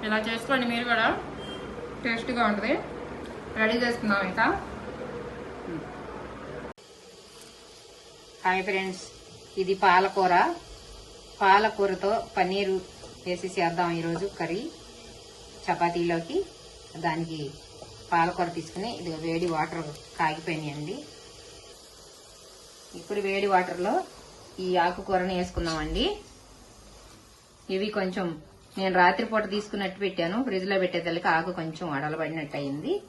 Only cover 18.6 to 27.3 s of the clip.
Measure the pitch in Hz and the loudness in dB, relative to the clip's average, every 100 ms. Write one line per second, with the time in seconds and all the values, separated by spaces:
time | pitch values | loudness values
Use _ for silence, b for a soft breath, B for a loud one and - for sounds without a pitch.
18.6 | - - 214 - 175 156 165 165 175 160 | -8 -6 -6 -6 -6 -4 -2 0 2 0
19.6 | 160 170 151 147 - - 165 156 - 156 | 0 -2 -6 -10 -16 0 0 0 -4 -4
20.6 | 151 147 151 247 - - - - - - | -4 -6 -6 -8 -10 -18 -20 -20 -20 -20
21.6 | - - - - - - - - - - | -20 -20 -20 -20 -20 -20 -20 -20 -20 -20
22.6 | - - - 175 - 202 196 196 196 185 | -20 -20 -18 -16 -4 -2 0 2 6 4
23.6 | 180 180 180 320 359 - - - - - | 4 0 2 2 0 -12 -20 -20 -18 -6
24.6 | 185 180 170 180 190 190 185 185 180 - | 0 4 4 2 0 0 2 0 -2 -2
25.6 | 170 160 156 175 311 415 - - - - | -2 -2 -2 0 0 -2 -8 -20 -20 -20
26.6 | - - - - - - - | -20 -20 -20 -20 -20 -20 -20